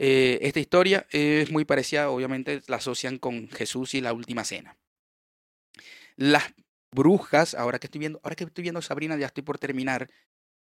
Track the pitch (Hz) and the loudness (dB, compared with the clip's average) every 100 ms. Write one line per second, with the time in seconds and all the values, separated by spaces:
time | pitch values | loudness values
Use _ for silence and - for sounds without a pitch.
0 | 135 131 131 123 143 156 139 180 185 190 | 4 6 4 2 0 -2 2 4 4 2
1 | - 151 147 151 147 156 151 139 127 147 | 0 0 2 2 2 0 2 0 0 0
2 | 143 127 131 131 131 143 - 120 131 123 | 0 -2 -4 -4 -6 -8 -6 -6 -4 -6
3 | 131 127 127 120 107 - 110 127 131 135 | -6 -6 -6 -6 -8 -8 -6 -6 -4 -4
4 | 123 117 120 117 104 98 - _ _ _ | -4 -6 -6 -6 -6 -8 -14 _ _ _
5 | _ _ _ _ _ _ _ - - - | _ _ _ _ _ _ _ -20 -20 -20
6 | - - 139 147 - _ _ _ _ 127 | -16 -2 4 4 2 _ _ _ _ 4
7 | 147 196 - 147 160 - 123 123 143 151 | 6 4 4 2 2 0 -4 -4 -8 -10
8 | 151 151 151 160 165 - 175 170 - 143 | -10 -10 -10 -10 -10 -10 -8 -8 -8 -6
9 | 156 151 139 - 151 139 139 131 131 127 | -4 -4 -6 -6 -8 -6 -6 -4 -2 -4
10 | 123 _ _ _ _ _ _ | -6 _ _ _ _ _ _